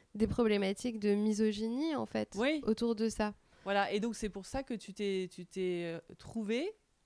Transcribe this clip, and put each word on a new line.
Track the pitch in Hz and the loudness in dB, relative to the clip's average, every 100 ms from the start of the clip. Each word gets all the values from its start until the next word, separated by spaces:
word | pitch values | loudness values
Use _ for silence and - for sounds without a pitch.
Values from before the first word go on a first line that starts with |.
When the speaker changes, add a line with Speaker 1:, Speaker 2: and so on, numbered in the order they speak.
| _ 208 | _ -2
Speaker 1:
des | 214 | 0
problématiques | 208 226 208 196 202 - 220 | 4 4 4 2 0 -4 0
de | 208 202 | 2 4
misogynie, | 214 208 220 208 220 240 320 285 | 4 4 2 2 -2 0 0 0
en | 220 | -2
fait, | 220 214 185 | -2 -4 0
Speaker 2:
Oui. | 254 311 262 | 2 2 0
Speaker 1:
autour | 220 233 220 | 0 2 2
de | 220 | 0
ça. | - 214 208 _ - | 0 -2 -2 _ -12
Speaker 2:
Voilà, | 190 202 202 | 0 2 2
et | 208 | 2
donc | 226 214 | -2 -2
c'est | 214 | -6
pour | 196 190 | -6 -8
ça | 254 | -6
que | 269 | -4
tu | 226 - | -6 -8
t'es, | 190 202 190 185 | -4 -2 0 -2
tu | - 175 | -8 -10
t'es, | - 185 175 170 165 | -4 -2 -2 -4 -6
euh, | - - | -10 -16
trouvée, | - 226 208 226 349 440 _ _ | -10 -6 -2 0 -2 -6 _ _